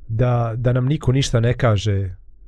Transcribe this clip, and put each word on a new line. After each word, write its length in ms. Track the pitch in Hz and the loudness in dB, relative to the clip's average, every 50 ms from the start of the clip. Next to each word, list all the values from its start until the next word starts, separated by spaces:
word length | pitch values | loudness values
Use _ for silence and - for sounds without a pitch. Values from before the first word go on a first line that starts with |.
| - - | -10 -6
da, 440 | 113 110 127 123 120 120 117 113 110 | -2 0 0 2 2 0 -2 -2 -4
da 160 | 123 117 127 | -2 0 0
nam 140 | 123 127 123 | 2 2 2
niko 260 | 131 147 - - 127 | 0 -2 0 0 0
ništa 280 | 123 135 131 - - 117 | 2 2 0 2 0 2
ne 140 | 113 120 123 | 2 2 0
kaže 600 | - - 117 107 95 - 110 98 98 98 92 - - - - - - - | 2 2 2 2 2 0 0 -2 -2 -2 -4 -8 -12 -18 -20 -20 -20 -18